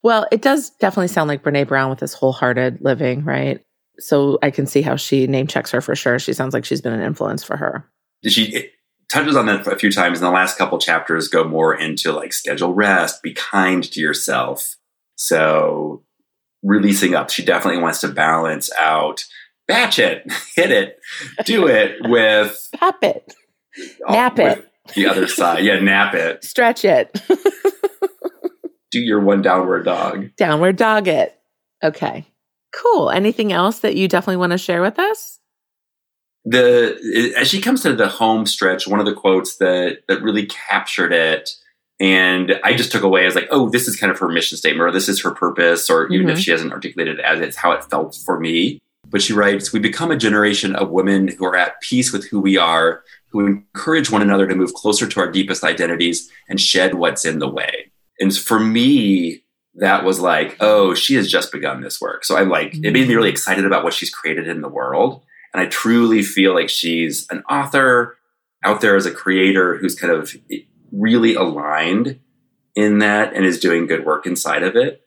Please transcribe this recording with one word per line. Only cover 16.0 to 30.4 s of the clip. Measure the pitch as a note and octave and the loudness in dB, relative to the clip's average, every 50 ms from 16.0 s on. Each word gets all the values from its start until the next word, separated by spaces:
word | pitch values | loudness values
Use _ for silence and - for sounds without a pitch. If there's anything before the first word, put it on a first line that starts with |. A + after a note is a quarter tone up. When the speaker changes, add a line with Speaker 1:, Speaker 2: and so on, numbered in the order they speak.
| _ _ _ _ _ _ _ _ _ _ _ _ - | _ _ _ _ _ _ _ _ _ _ _ _ 0
Speaker 2:
releasing | G2 G#2 G#2 G2 G2+ G2 - G2+ F2+ F2+ | 0 2 4 4 2 2 2 2 0 0
up, | D2+ C#2+ - | 0 -2 -2
she | - - F2+ | -6 -4 0
definitely | - F2 - - F#2+ E2+ F2 | 0 0 0 0 -2 -2 0
wants | E2+ E2 D#2+ - | -2 -2 -2 -4
to | - D#2+ | -6 -6
balance | C#2 D#2 D#2 D#2 D#2+ E2 E2 D#2+ D#2 D2 - - - E2 | -2 0 0 2 2 2 0 -2 -4 -4 -6 -6 -2 0
out, | D#2+ D#2 D#2 D#2 D2+ D#2 - - - - - - - _ _ _ _ - | 0 2 2 0 0 -2 -4 -8 -14 -16 -20 -20 -20 _ _ _ _ 0
batch | F#3 A#3+ B3 G3+ - D#3 | 0 0 2 0 2 2
it, | B2 - - - - - - - | 2 2 0 -4 -8 -10 -10 -10
<laughs> | - - - | -10 -4 0
hit | - F3 G3 | 0 2 4
it, | E3+ D#3 - - - _ - - - - - - - - - | 4 2 2 -2 -8 _ -18 -16 -14 -14 -14 -14 -10 -8 -4
do | - A3 G#3+ F3 D3+ | 0 2 2 4 4
it | A#2+ G#2+ G#2+ - - - | 4 4 2 2 -2 -6
Speaker 1:
<laughs> | - A2+ | 0 2
Speaker 2:
with | A#2+ A#2 A2 G#2+ G#2+ G#2+ G#2+ G2+ - - - - - | 4 4 4 6 4 4 2 0 -4 -12 -14 -14 -4
Speaker 1:
Pop | - - - - - - | 0 0 0 2 0 -2
it. | F3+ - - _ - - _ _ _ _ _ _ _ _ - - - - - - - | -2 -2 -4 _ -18 -20 _ _ _ _ _ _ _ _ -18 -18 -18 -16 -12 -2 0
Speaker 2:
oh, | |
Speaker 1:
Nap | G3+ A3 B3 B3+ - A#3 | 2 2 2 2 2 4
Speaker 2:
with | E3+ C#3 - - | 2 2 2 0
Speaker 1:
it. | - _ _ _ _ - - | -6 _ _ _ _ -10 -4
Speaker 2:
the | G2+ F#2+ G2 | 0 0 2
other | F#2 F#2+ F#2 | 2 2 0
side. | F2+ - - F#2 F2 E2+ D#2+ F#2+ | 0 0 0 2 2 2 2 2
Yeah, | G#2 G2 F#2 | 2 2 4
nap | F#2+ G2 G2 G2 G2+ G2 F#2+ | 4 4 4 4 2 2 0
it. | - E2 E2 - - - | -2 -2 -2 -4 -6 -12
Speaker 1:
<laughs> | |
Stretch | - - - A#3+ A#3 A#3 - - | -4 0 2 2 2 2 2 2
it. | G3 D#3+ B2+ - - - G3+ - - | 4 4 4 2 0 -4 -10 0 0
<laughs> | F#4+ - - G4+ - - - G4+ - - - G4 - _ G4 F#4+ - _ - F4+ _ _ - F4 _ _ - - _ _ _ _ | 0 2 2 -2 -2 2 -4 -4 -2 -2 -6 -6 -4 _ -6 -6 -6 _ -12 -12 _ _ -10 -10 _ _ -18 -18 _ _ _ _
Speaker 2:
Do | - A#2+ | -4 -2
your | A#2+ A#2 G#2 G#2 | 0 2 2 4
one | G2 G2 G2+ G2 | 4 4 4 4
downward | G2 F#2+ F#2 F#2 F#2 F#2 F#2+ F#2 - | 4 2 2 2 2 0 0 0 0
dog. | G2 F2+ E2+ E2 E2 F2+ G2 G2 - _ | -2 -2 0 -2 -4 -4 -6 -10 -12 _
Speaker 1:
Downward | - | -2